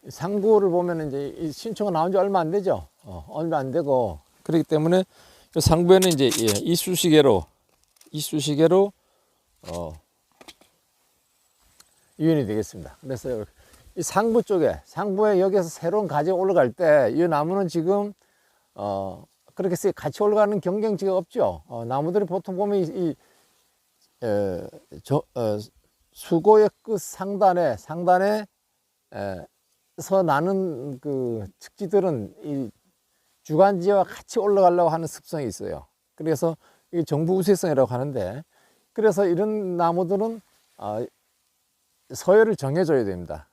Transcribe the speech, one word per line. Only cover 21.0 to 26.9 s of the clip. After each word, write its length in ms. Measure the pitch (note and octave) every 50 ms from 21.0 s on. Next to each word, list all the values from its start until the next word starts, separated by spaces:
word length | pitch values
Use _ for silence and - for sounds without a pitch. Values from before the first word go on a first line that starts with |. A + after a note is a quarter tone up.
| G3 G3 F#3+ F#3
없죠. 460 | F3 _ - B3 E3 G#2 F2+ D#2+ - _
어, 160 | B2 A#2 A#2
나무들이 420 | A#2+ B2 C#3 D3 E3 F3+ G#3+ G3+
보통 320 | E3 E3+ G3 F3+ - F#3 F3
보면 200 | G#3 G3+ G3+ G3
이, 60 | F3+
이, 320 | D#3 - G3 F3+ D#3+ C3+ _ _ _ _ _ _ _ _ _ _ _ _ _ _ _ _ _ _ _ _ _ -
에, 440 | A#2 G#2 G2+ G2+ G2 F#2 F2 - - - - _ _ - - -
저, 140 | - C#3 D3+ - _ _
어, 240 | C3 A#2 A2 G#2 G#2 G#2+ - _ _ _ _ _ _ _ _ _
수고의 560 | - - - E3+ E3 D#3+ G3+ G#3+ G#3+ G#3+ G3+ _ _ _
끝 160 | -